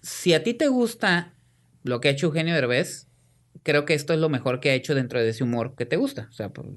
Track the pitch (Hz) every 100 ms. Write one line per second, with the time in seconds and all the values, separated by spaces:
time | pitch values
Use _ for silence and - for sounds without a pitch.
0 | - - 185 160 190 233 302 254 233 233
1 | 208 175 175 _ _ _ _ _ - 123
2 | 147 139 175 151 160 165 127 123 180 -
3 | - _ _ _ _ - - 147 147 156
4 | 143 165 160 139 135 127 143 131 - 143
5 | 123 123 113 113 127 120 - - 120 165
6 | 269 - 113 - 101 - -